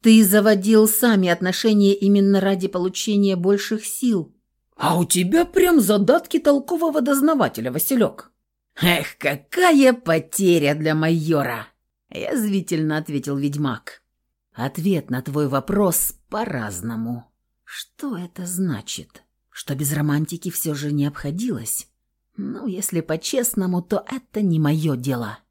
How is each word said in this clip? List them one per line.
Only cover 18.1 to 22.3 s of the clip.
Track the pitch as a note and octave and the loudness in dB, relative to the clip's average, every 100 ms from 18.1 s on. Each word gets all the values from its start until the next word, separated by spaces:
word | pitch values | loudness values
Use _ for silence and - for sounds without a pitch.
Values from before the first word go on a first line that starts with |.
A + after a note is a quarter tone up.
| F#3+ | -8
это | F3 - | -10 -12
значит? | F3+ F3+ F#3 A#2 - - D2 - _ _ _ | -8 -4 -4 -4 -8 -14 -14 -20 _ _ _
Что | - - C#3 | -18 -10 -6
без | C#3+ | -4
романтики | D3+ D3 D3 D#3 E3+ F#3 | -2 0 0 -4 -6 -8
все | - E3 | -6 -6
же | D3 D3 | -6 -4
не | D3 C#3+ | -2 -2
обходилось? | C#3+ C#3+ E3+ B3 C#3 A2+ - - _ _ _ _ | -4 -8 -6 -6 -6 -6 -10 -10 _ _ _ _